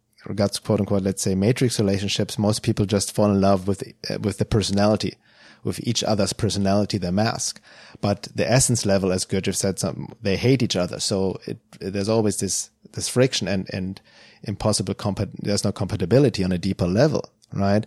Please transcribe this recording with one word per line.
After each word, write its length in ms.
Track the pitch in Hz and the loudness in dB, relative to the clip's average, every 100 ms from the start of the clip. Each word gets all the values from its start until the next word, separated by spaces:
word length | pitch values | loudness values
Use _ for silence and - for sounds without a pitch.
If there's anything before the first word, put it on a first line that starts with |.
| _ _ | _ _
regards, 340 | - 98 101 - | -8 -2 -2 -2
quote 220 | - 101 | 0 0
unquote, 220 | 98 101 | 2 0
let's 200 | 95 95 | 0 -2
say 120 | 104 | -2
matrix 440 | 95 101 123 123 - | 2 2 2 0 2
relationships. 600 | 101 98 98 - 104 - | 0 0 -2 -2 -4 0
Most 240 | 104 107 | 0 2
people 240 | - 113 101 | 0 0 0
just 280 | 101 - | 0 0
fall 160 | - 104 | 2 2
in 100 | 98 | 4
love 280 | 98 98 92 | 4 2 0
with, 140 | 95 - - - | -4 -6 -10 -8
uh, 80 | 98 | -4
with 180 | 107 - | -4 -2
the 60 | |
personality 720 | - 113 95 98 104 107 95 - _ _ - - - | 0 0 2 2 2 2 -2 -8 _ _ -20 -10 -8
with 200 | - 123 | -4 -4
each 160 | 113 | -2
other's 280 | - 104 98 | 0 0 0
personality 640 | - 104 92 98 101 101 101 | 0 -2 0 2 2 0 -2
they 140 | 87 | 0
mask. 500 | 95 113 - - - - - - - | 0 0 -2 -6 -8 -18 -20 -20 -4
But 280 | 101 101 - | -2 -2 -4
the 160 | - 87 | -2 2
essence 360 | 127 127 117 104 | 4 4 2 2
level, 260 | 98 92 | 2 2
as 140 | 92 - | 0 -2
Gurdjieff 300 | 95 98 92 | -2 -2 0
said, 220 | 98 92 | -2 -2
some, 360 | 87 - - - | -4 -6 -12 -6
they 140 | 101 87 | -2 2
hate 260 | 107 135 | 2 2
each 140 | 117 92 | 2 0
other. 240 | 90 - | -2 -4
So 380 | - 98 95 - | -2 0 -2 -4
it, 140 | - 107 _ - | -8 -12 _ -12
it, 120 | 95 | -8
there's 160 | 98 98 | -4 0
always 300 | 113 107 - | 2 2 0
this, 320 | 98 - - _ - | -2 -4 -6 _ -16
this 160 | - - | -8 -2
friction 400 | 120 131 - 92 | 2 2 2 -2
and, 200 | 98 - | -2 -4
and 260 | 101 92 98 - - - _ | -6 -8 -10 -16 -20 -20 _
impossible 500 | - 98 107 104 98 | -10 -2 0 0 -2
compa-, 340 | 95 104 95 101 - | -4 -4 -4 -6 -6
there's 220 | - 101 | -2 0
no 80 | 104 | 0
compatibility 720 | - 95 101 - - - - | -2 -4 -4 4 4 4 2
on 80 | 92 | 0
a 60 | 90 | 0
deeper 280 | 98 95 87 | -2 0 2
level, 420 | 98 151 120 - _ _ | 4 2 0 -6 _ _
right? 320 | 98 98 101 | -2 0 0